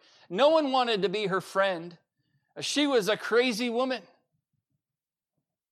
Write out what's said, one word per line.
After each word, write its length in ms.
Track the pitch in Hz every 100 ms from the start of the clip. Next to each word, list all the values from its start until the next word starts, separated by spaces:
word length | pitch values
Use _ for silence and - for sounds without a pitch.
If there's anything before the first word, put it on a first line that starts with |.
| _ _ -
No 200 | 180 285
one 220 | 320 285
wanted 320 | 262 240 214
to 60 | 190
be 180 | 208 196
her 140 | 190
friend. 540 | - 196 196 175 175 170 _ _ _ _ _ -
She 260 | 143 277 294
was 220 | 254 190
a 80 | 202
crazy 520 | - 226 254 214 247
woman. 320 | 233 254 240 - _ _ _ _ _ _ _ _ _ _ _ _ _ _ _ _